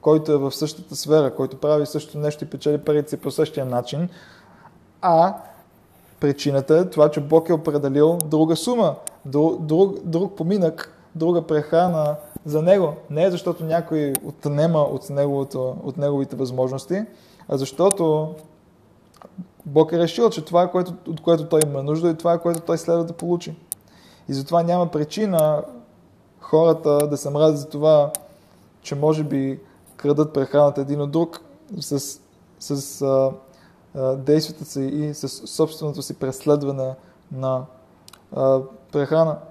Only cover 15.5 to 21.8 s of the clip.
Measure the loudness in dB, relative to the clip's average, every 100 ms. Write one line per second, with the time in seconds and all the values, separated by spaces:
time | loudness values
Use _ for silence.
15.5 | -4 -6 -6 -10 -4 -2 -2 -4 -4 -6
16.5 | -2 -2 -4 -6 -6 -6 -12 _ _ -6
17.5 | -4 -4 0 2 2 0 0 -4 -10 -20
18.5 | _ _ _ _ _ _ _ -20 -18 -20
19.5 | _ 0 2 4 2 0 2 0 0 0
20.5 | 2 2 0 -4 -8 -10 -6 2 2 4
21.5 | 0 0 -4